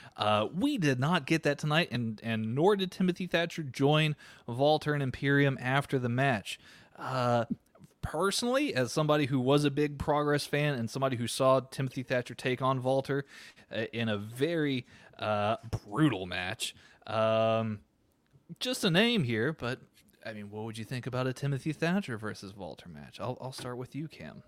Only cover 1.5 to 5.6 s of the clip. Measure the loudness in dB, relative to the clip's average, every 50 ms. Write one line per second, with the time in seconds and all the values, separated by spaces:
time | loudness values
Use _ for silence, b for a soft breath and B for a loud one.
1.5 | 0 0 -2 0 2 2 0 2 0 -2 -2 -2 -4 -6 -4 -2 -2 -2 0 -2
2.5 | 0 4 4 4 4 4 0 -4 0 2 2 2 2 0 -2 -2 0 0 0 0
3.5 | -4 -6 -8 -6 -2 2 4 6 6 6 4 2 0 b b b b b b -8
4.5 | -2 2 4 4 4 4 2 0 0 0 0 -2 -4 -2 2 4 6 6 6 4
5.5 | 2 0